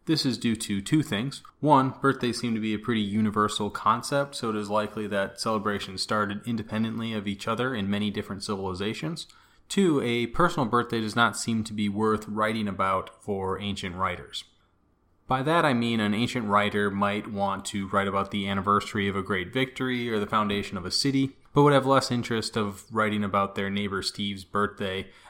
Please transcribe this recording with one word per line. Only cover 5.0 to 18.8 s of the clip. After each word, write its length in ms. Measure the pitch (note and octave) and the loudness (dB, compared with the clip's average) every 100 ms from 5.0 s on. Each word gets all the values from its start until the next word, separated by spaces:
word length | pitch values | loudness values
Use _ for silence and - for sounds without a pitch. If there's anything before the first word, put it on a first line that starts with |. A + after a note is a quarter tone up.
| G#2 | -2
that 340 | G2+ G2 - | 0 -2 -2
celebrations 600 | A#2 A2 G#2 G2+ - F#2+ | -2 0 0 -2 -4 -8
started 400 | - G#2+ G2+ G2+ | -2 0 0 -2
independently 680 | - A2+ G#2+ A2 A2+ A2+ A2+ | -4 -4 -4 -2 -2 -2 -4
of 120 | A2 G2+ | -4 -4
each 220 | G2 - | -4 -2
other 260 | A2 B2+ | -2 -2
in 140 | A#2+ G2 | -2 0
many 220 | G2+ G#2 | 0 0
different 340 | G2+ G2 G2 | -2 -6 -8
civilizations. 840 | G2 G2 F#2+ F#2 G2+ A2 D#3 E3 - - _ _ - | -6 -4 -4 -4 -4 -4 -6 -6 -10 -18 _ _ -4
Two, 360 | - F#3+ C#3+ | 2 4 4
a 240 | A#2 A#2+ A#2 | 2 0 0
personal 420 | - E3+ D#3+ A#2+ | 2 2 2 2
birthday 320 | A#2+ A#2 A#2 | 2 2 0
does 160 | A2 A2 | 0 2
not 220 | A#2 - | 2 2
seem 260 | - A2+ | -2 -2
to 80 | G#2+ | -2
be 160 | G#2+ G#2 | -2 -2
worth 400 | G2+ A2 G#2+ G#2+ | 2 2 2 -2
writing 400 | G#2+ G#2+ A2+ G#2 | -2 0 0 -2
about 540 | F#2+ F#2+ F#2+ F2+ - | -2 0 0 -2 -12
for 360 | - G2 F#2+ F#2 | -6 -4 -2 -4
ancient 380 | G2+ F#2+ G2 F2 | -4 -6 -6 -4
writers. 480 | F#2 F2+ - - - _ _ _ _ _ _ _ - | -4 -4 -10 -12 -14 _ _ _ _ _ _ _ -4
By 160 | C3 | -2
that 220 | C3+ E3+ | 2 2
I 80 | D#3 | 4
mean 280 | A#2+ A#2 A2+ | 2 0 0
an 120 | G#2 | 0
ancient 360 | G#2 A#2+ B2+ G#2+ | 0 0 -2 2
writer 420 | G2+ G#2 G#2 G#2 | 2 4 2 0
might 420 | G2 G2+ G#2 G#2 | 2 0 0 -4
want 320 | G2+ G2 G2 - | -2 -2 -2 -4
to 220 | G#2 G2 | -6 -2
write 200 | G#2 G2 | 0 0
about 220 | G2 G2 | 0 -2
the 160 | G#2 G2 | -2 -2
anniversary 640 | G2 G2 G2+ | -2 2 2